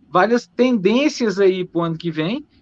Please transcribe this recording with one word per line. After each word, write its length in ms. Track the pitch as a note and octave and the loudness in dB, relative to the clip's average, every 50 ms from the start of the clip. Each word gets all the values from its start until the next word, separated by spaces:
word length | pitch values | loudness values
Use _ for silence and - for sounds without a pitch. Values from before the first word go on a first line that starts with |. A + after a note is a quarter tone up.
| _ _ | _ _
várias 380 | - F3 F#3 G#3+ A#3+ A#3+ - - | 0 2 2 2 2 0 -2 -4
tendências 920 | _ - A#3+ B3+ B3 A3+ F3 G3 A3 B3 C#4+ D4+ - - B3+ A3 G3 G3 | _ 0 0 2 2 2 2 2 2 2 0 0 -2 -2 -4 -2 0 2
aí 260 | G3+ F#3+ F#3 F#3 F3+ | 2 2 2 0 -4
pro 160 | F3+ - E3 | -4 -4 -4
ano 160 | E3+ E3 E3 D#3+ | -2 -2 -4 -4
que 140 | E3 E3+ | -6 -6
vem, 340 | D#3 D#3 D#3 E3+ A3+ D4 D4 _ _ _ | -4 -4 -4 -4 -4 -6 -10 _ _ _